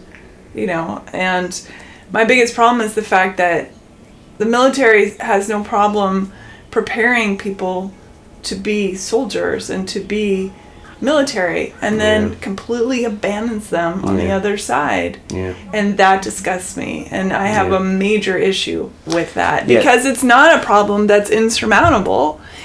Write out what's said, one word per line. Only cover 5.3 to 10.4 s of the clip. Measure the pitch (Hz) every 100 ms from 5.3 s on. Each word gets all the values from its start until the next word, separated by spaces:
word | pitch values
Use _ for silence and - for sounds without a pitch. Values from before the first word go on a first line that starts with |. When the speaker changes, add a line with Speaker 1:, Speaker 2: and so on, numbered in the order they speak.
| 202 208
Speaker 1:
no | 208
problem | 208 220 208 208 196 190 196 - - - -
preparing | 240 202 240 233 240 214 196
people | 202 196 185 185 190 - - - - -
to | -
be | 190 202 208 196
soldiers | 190 - 226 240 175 175 - -
and | 190 185
to | 202
be | 190 208 208 190